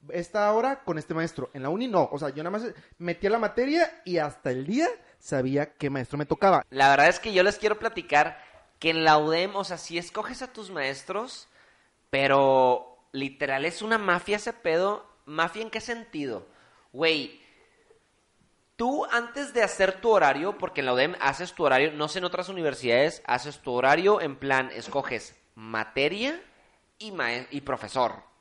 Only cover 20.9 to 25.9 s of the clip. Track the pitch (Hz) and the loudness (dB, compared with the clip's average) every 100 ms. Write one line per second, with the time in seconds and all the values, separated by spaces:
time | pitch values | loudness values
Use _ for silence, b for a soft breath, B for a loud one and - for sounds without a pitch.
20.9 | 123 143 175 135 143 180 - 151 131 151 | 2 0 0 -2 -2 -10 -2 2 4 2
21.9 | 151 151 185 180 175 180 190 160 127 123 | 0 -6 -4 -4 -6 -8 -4 -4 -2 2
22.9 | 120 151 - - 123 147 143 - 123 131 | 2 2 -2 -4 -4 -4 -12 -6 0 2
23.9 | 156 185 208 156 139 135 131 131 95 - | 4 4 2 0 -6 0 0 0 -8 -6
24.9 | 139 135 117 - _ _ - 110 113 110 | -6 -4 -8 -10 _ _ -20 -8 -6 -4